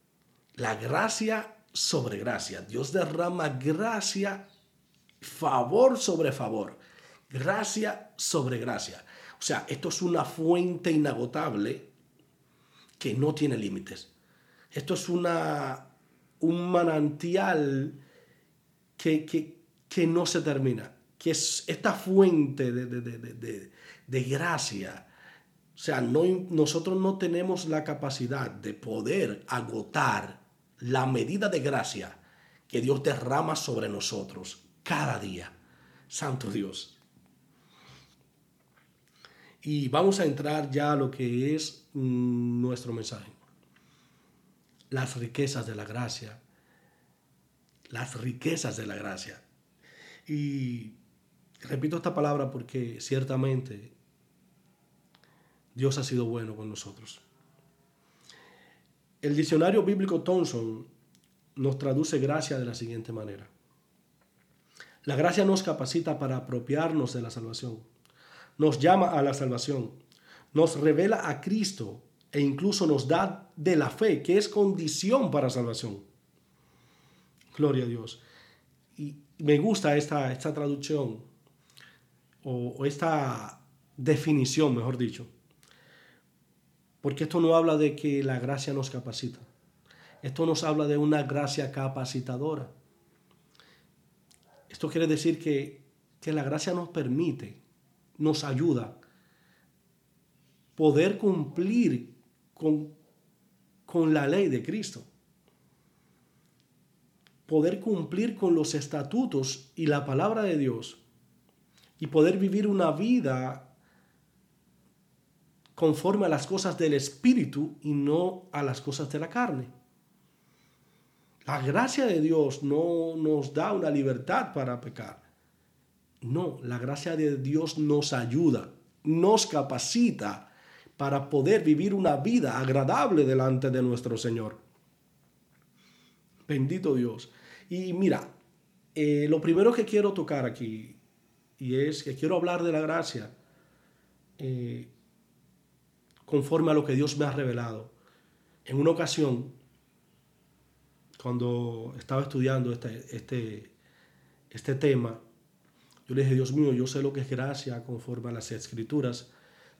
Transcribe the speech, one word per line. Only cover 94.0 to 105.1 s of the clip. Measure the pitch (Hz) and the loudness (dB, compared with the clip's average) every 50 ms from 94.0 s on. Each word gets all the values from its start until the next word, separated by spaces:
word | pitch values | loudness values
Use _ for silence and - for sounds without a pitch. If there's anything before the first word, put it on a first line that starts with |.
| _ _ _ _ _ _ _ _ _ _ _ - _ | _ _ _ _ _ _ _ _ _ _ _ -20 _
Esto | - - - - 147 | -20 -12 -6 -6 -2
quiere | - 165 165 | 0 0 2
decir | 156 156 151 - 165 156 - | 2 2 2 2 0 0 0
que, | - 156 147 139 139 - - - - _ _ _ _ _ _ _ | 0 -2 -2 -2 -2 -6 -12 -20 -20 _ _ _ _ _ _ _
que | - 160 156 | -6 -4 -2
la | 151 135 | -2 -2
gracia | 139 147 156 - 190 175 | -2 -2 -2 -2 -2 -4
nos | 180 175 165 | -4 -4 -4
permite, | - 165 135 123 127 147 175 160 - - - 98 - - _ _ _ _ _ _ _ _ _ _ _ | -4 -4 -2 0 0 0 0 -2 -2 -6 -8 -14 -16 -20 _ _ _ _ _ _ _ _ _ _ _
nos | - 151 156 151 151 156 | 0 0 2 2 0 -2
ayuda | 143 131 127 160 170 139 120 110 - - - - _ _ _ _ _ _ _ _ _ _ _ _ _ _ _ _ _ _ _ _ _ _ _ _ _ _ _ _ _ _ _ _ _ _ | -2 -2 2 2 2 2 2 0 -6 -14 -20 -20 _ _ _ _ _ _ _ _ _ _ _ _ _ _ _ _ _ _ _ _ _ _ _ _ _ _ _ _ _ _ _ _ _ _
poder | - 156 151 135 147 170 196 202 | 4 6 6 8 8 6 4 2
cumplir | - 226 202 180 160 143 135 - 170 180 196 226 240 233 160 127 120 - - - _ _ _ _ _ _ _ _ | 2 2 2 2 2 -2 -4 -2 -2 0 2 4 4 4 4 2 0 -4 -8 -20 _ _ _ _ _ _ _ _
con, | - 156 156 151 147 151 151 - _ _ _ _ _ _ _ _ _ _ _ _ _ _ _ _ _ _ | -2 0 2 2 2 -2 -6 -14 _ _ _ _ _ _ _ _ _ _ _ _ _ _ _ _ _ _
con | - - 170 165 156 156 | -4 0 2 4 4 4
la | 151 139 | 4 4
ley | 135 165 196 196 160 | 2 2 2 2 2
de | 127 117 | 2 -2
Cristo. | - 156 185 220 202 - - - - - | -2 -4 -6 -6 -6 -8 -12 -14 -18 -20